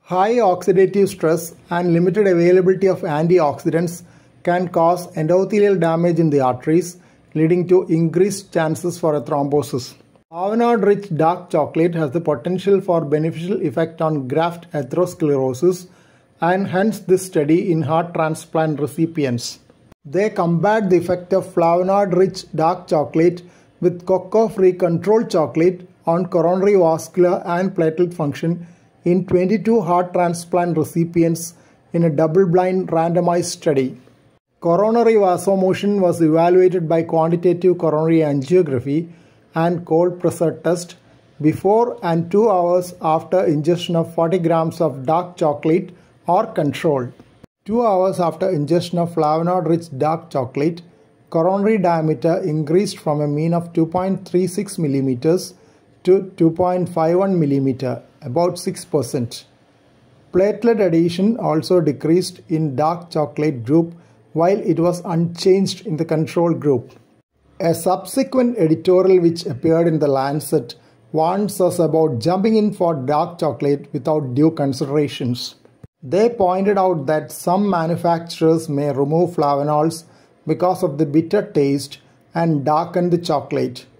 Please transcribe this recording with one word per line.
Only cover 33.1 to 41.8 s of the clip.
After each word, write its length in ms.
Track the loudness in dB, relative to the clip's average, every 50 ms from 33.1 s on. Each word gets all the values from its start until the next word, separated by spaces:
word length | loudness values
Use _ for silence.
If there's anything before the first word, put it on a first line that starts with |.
| 0 0 0 0 0 0 -2
study. 520 | -4 -10 -4 -2 0 0 0 0 -2 -6 -12 -20 -20 _ _ _ _ _ _ _ _ _ _
Coronary 560 | 0 0 2 2 2 2 2 4 4 4 4
vasomotion 840 | 4 4 4 2 0 0 0 0 2 2 0 0 0 0 0 0 2
was 220 | 2 0 2 2
evaluated 680 | 2 2 4 4 4 4 6 6 6 4 2 0 -2
by 140 | 0 0 0
quantitative 760 | 0 0 0 0 2 2 0 0 2 0 0 2 2 0 2 2
coronary 400 | 0 0 0 2 2 2 4 4
angiography 920 | 2 2 0 -2 0 2 2 2 2 2 -2 -4 -2 -2 -4 -4 -4 -6 -14 -20 _ _ _ _ _ _ _
and 300 | -2 0 0 0 -2 -2
cold 340 | 0 2 2 2 2 0 -2
pressor 440 | -4 -4 0 0 -2 -2 -2 -2 -2
test 320 | -2 -2 -2 -4 -12 -18 _ _ _ _ _ _ _ _ _
before 560 | 0 0 0 2 0 2 2 4